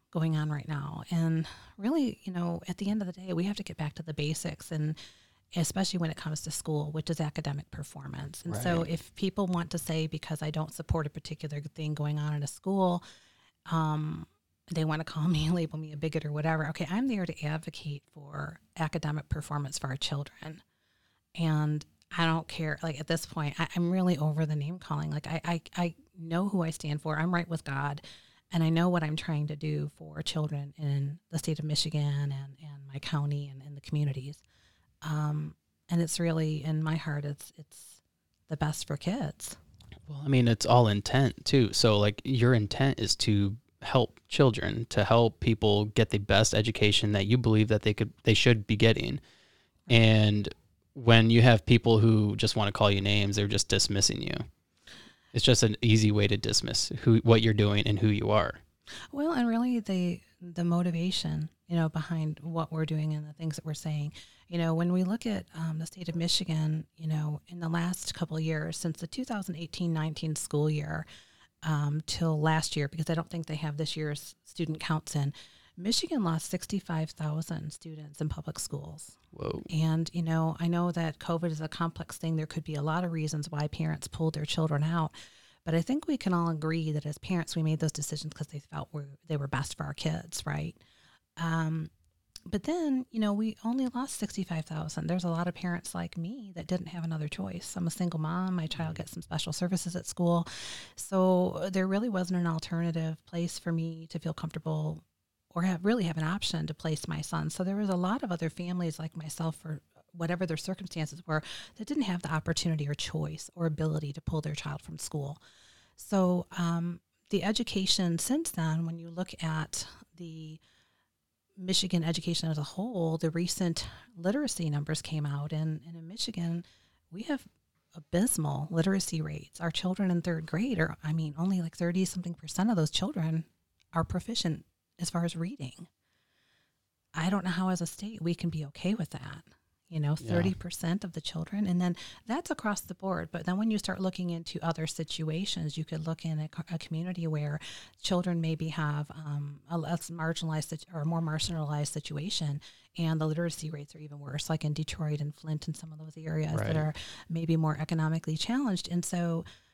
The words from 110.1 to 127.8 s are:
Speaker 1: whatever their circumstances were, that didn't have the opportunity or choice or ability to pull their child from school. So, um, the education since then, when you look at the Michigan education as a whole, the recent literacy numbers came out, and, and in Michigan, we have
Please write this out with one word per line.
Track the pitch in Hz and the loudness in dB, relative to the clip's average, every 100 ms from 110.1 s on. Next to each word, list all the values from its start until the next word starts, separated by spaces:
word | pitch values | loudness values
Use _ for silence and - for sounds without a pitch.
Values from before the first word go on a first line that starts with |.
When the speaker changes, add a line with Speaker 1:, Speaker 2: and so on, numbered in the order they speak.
Speaker 1:
whatever | 170 165 175 180 | -6 -4 -2 -2
their | 156 | -4
circumstances | - 185 185 165 156 156 165 | -4 -6 -6 -6 -6 -6 -4
were, | 156 - - - - | -2 -2 -10 -14 -12
that | 214 | -4
didn't | 302 | 0
have | 208 175 | 0 -2
the | 151 | -2
opportunity | 156 165 160 170 156 143 | -2 0 0 0 0 -2
or | |
choice | 147 - 156 151 160 - 175 | -4 -4 -4 -4 -6 -12 -4
or | 165 | -2
ability | 151 156 156 147 | 0 0 -2 -4
to | 151 | -8
pull | - 160 | -4 -4
their | 151 | -4
child | 147 151 143 | -6 -6 -8
from | - 156 | -10 -12
school. | - 151 139 156 - - - - _ - | -8 -6 -6 -10 -18 -20 -20 -20 _ -20
So, | - 196 180 180 - - | 0 4 4 2 0 -2
um, | 170 170 175 170 _ _ _ | 0 0 -2 -6 _ _ _
the | 202 | 0
education | 190 220 233 196 190 - 175 170 | 2 0 0 0 2 2 2 2
since | - 294 330 | 0 0 -2
then, | - 160 160 165 | -2 0 0 -2
when | 165 | -6
you | 170 | -10
look | 165 180 - | -8 -8 -6
at | 165 156 156 - - - - - | -4 -4 -4 -6 -8 -14 -20 -16
the | 170 160 156 160 _ _ _ _ _ _ _ _ _ - | -14 -12 -14 -16 _ _ _ _ _ _ _ _ _ -8
Michigan | 185 190 185 175 | 0 0 2 2
education | 160 170 175 165 165 | 2 0 -2 -2 0
as | 151 | -2
a | |
whole, | 147 - 226 202 165 160 | -4 -4 -4 0 0 0
the | 160 | 0
recent | 170 175 - 175 165 - - - 180 | 0 -2 0 0 -2 -6 -12 -20 -4
literacy | 180 269 277 - 156 | -2 0 -2 -2 -2
numbers | 147 147 156 | -2 -2 -4
came | - 156 147 | -4 -4 -2
out, | 143 147 | -4 -4
and, | 156 156 156 165 | -2 -2 -4 -8
and | 170 | -14
in | 165 | -12
Michigan, | 220 - 190 170 170 - _ _ _ _ | -6 -6 -4 -4 -4 -8 _ _ _ _
we | 180 | -10
have | 233 285 - _ _ _ | -4 -6 -6 _ _ _